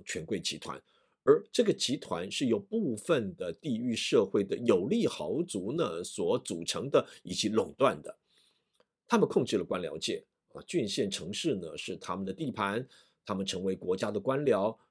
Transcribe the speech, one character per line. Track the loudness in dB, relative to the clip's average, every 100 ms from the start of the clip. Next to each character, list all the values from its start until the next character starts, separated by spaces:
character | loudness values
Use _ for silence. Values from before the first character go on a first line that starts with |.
权 | -8 -8 -4
贵 | -4
集 | -4 -6
团， | -8 -12 -14 _ _ _
而 | 4 4 4
这 | 2
个 | 2
集 | 2 0 -4
团 | -4 -6 -4
是 | -2 2
由 | 2
部 | 0 -2 -2 -2
分 | 0 0 0 -6
的 | -8
地 | -6 -4 -2
域 | 0
社 | -2 2 4 4
会 | 2
的 | 0 0 4
有 | 4 4
力 | 2 2
豪 | 0 -4 -2
族 | -2 -4 -4
呢 | -2 -2 -4
所 | -8 -4 0 0
组 | -2 -6
成 | -4 -4 2
的 | 2 2 -6
以 | -8
及 | -2 0
垄 | 2 0 2
断 | 2 2
的。 | -8 -16 _ _ _ _ _ _ _ _ 0
他 | 4
们 | 4
控 | 4
制 | 2 0
了 |
官 | 0 -2
僚 | -4 -4
界 | -4 -4 -8 _ _
啊， | -18 -4
郡 | -2 0
县 | 0 -2
城 | -2 -6
市 | -4 -2
呢 | -2 -4 -8
是 | -8 -8
他 | -6 -6
们 |
的 | -4
地 | -4 -4
盘， | 0 0 0 -4 -12 _ _
他 | -6 -4
们 | -2
成 | -2
为 | -2 -2
国 | -2 0
家 | 0
的 | -2
官 | 0 0
僚， | 4 4 4 -2 _